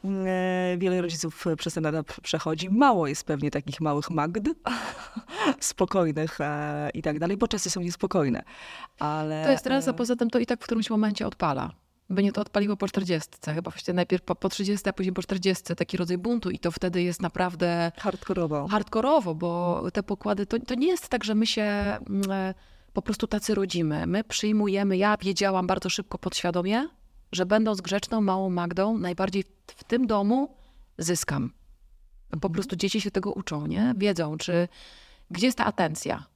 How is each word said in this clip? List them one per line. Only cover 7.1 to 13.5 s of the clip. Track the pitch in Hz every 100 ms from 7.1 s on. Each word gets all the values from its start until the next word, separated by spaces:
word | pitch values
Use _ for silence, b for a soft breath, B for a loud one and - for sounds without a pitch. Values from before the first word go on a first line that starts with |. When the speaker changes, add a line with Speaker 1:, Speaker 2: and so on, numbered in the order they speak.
| 151
Speaker 1:
dalej, | 170 202
bo | 233
czasy | 208 185
są | 185
niespokojne. | 175 - 165 190 143 - - B B B B _
Ale, | 151 156 156 156
Speaker 2:
To | 208
jest | 262 262
raz, | 269 262
a |
Speaker 1:
e, |
Speaker 2:
poza | 254 240 240
tym | 233
to | 233
i | 233
tak | 240
w |
którymś | - 226 208
momencie | 214 214 208 -
odpala. | - 165 135 - - _ _ _
By | 190
nie | 202
to | 208
odpaliło | 208 202 208 202
po | 196
czterdziestce, | - 185 165 - - -